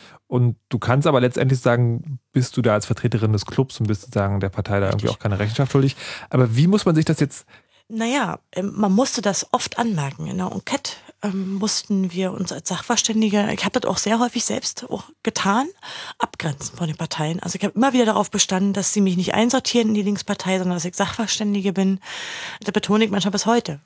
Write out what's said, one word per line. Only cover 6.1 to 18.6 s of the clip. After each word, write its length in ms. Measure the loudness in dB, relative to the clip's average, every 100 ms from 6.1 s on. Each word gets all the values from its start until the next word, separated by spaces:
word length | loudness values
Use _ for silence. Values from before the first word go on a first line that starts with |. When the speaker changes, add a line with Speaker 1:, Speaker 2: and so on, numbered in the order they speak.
| -14 -2
Speaker 1:
Aber 240 | 2 4 4
wie 120 | 4
muss 180 | 4 4
man 80 |
sich 100 | 2
das 140 | 2 2
jetzt 280 | 0 -2 -12 -20 _ _ -10
Speaker 2:
Naja, 500 | -4 0 0 -2 -4 _
ähm, 200 | -6 -4 0
man 160 | 4
musste 300 | 4 4 0
das 260 | 0 -2 -2
oft 260 | -2 -2 -2
anmerken. 500 | -2 0 -2 -4 -6
In 100 | -4
der 140 | -4
Enquete, 400 | -6 -4 -4 -4 -12 -18 _
ähm, 320 | -6 -4 -4
mussten 580 | -2 0 -2 0 0 0
wir 200 | -2 -4
uns 200 | -2 -6
als 160 | -6 -6
Sachverständige, 840 | -4 -2 0 2 2 4 4 2
ich 120 | 0
hab 80 | -2
das 120 | 0
auch 140 | 0 0
sehr 200 | 0 2
häufig 240 | 0 0
selbst 400 | -2 -2 -4 -8 -8
auch 140 | -10 -10 _
getan, 440 | -6 -2 0 0 0 -8 -16 -14 -14 -6
abgrenzen 580 | -6 -4 -6 -6 -8 -6
von 100 | -6
den 100 | -6
Parteien. 440 | -6 -4 -4 -4
Also 160 | -6 -4
ich 80 |
hab 120 | -2 2
immer 160 | 4
wieder 140 | 4 4
darauf 240 | 4 0
bestanden, 420 | 0 0 2